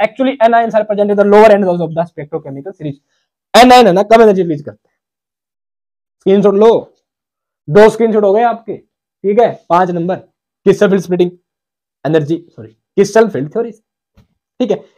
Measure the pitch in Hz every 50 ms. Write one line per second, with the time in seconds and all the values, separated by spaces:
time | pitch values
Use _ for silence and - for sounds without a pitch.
0 | 208 214 214 - 269 262 269 277 220 233 233 233 233 226 214 220 208 214 208 196
1 | 208 202 208 202 202 202 202 208 214 220 208 202 202 185 175 175 170 160 160 160
2 | 170 170 _ - 147 147 - 156 147 147 139 139 143 185 196 - 151 147 139 -
3 | _ _ _ _ _ _ _ _ _ _ - 214 247 254 247 247 240 196 170 190
4 | 208 208 226 226 226 214 196 190 180 170 156 143 143 - - _ _ _ _ _
5 | _ _ _ _ _ _ _ _ _ _ _ _ _ _ _ _ _ _ _ _
6 | _ _ _ _ - 190 190 202 202 208 196 196 214 233 220 143 - _ _ _
7 | _ _ _ _ _ _ _ _ _ _ _ _ _ - 151 202 214 220 214 220
8 | 233 226 208 220 208 196 190 220 240 233 220 214 - - 165 - _ _ _ _
9 | _ _ _ _ - 196 208 233 233 185 - - _ - 165 175 185 175 175 170
10 | 170 180 185 - - _ _ _ _ _ _ _ - 196 190 - 208 196 196 196
11 | 170 170 180 180 180 180 180 _ _ _ _ _ _ _ _ _ _ _ _ _
12 | - 143 156 160 151 143 170 160 - _ _ - 107 - _ _ _ _ - -
13 | 202 202 - 226 233 214 - 123 143 151 - 214 233 233 214 _ _ _ _ _
14 | _ _ _ _ _ _ _ _ _ _ _ - 254 208 196 - - _ _